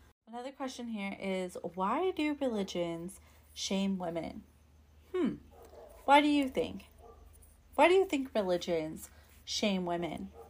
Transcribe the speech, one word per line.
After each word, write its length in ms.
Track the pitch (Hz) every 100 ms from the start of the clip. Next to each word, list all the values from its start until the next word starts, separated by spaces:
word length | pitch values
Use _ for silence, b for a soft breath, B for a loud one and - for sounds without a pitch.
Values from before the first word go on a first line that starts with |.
| b _ -
Another 220 | 233 254
question 380 | 277 262 262 240
here 280 | 220 196 -
is, 360 | 196 185 180 - 175
why 360 | 170 190 269 370
do 260 | 359 302 285
religions 800 | 262 220 190 180 170 165 175 - b b b
shame 420 | - - 196 196 190
women? 460 | 175 170 160 - - - - - - - -
Hmm. 200 | 370 269 - - - - - - -
Why 160 | - 285
do 60 | 294
you 220 | 294 262
think? 380 | - 160 196 - - - - - - - - - -
Why 100 | 320
do 80 |
you 100 | 381
think 260 | 370 285 262
religions 760 | 220 185 180 190 165 156 160 - b b b
shame 420 | - - 214 190 175
women? 440 | 175 165 - 196 -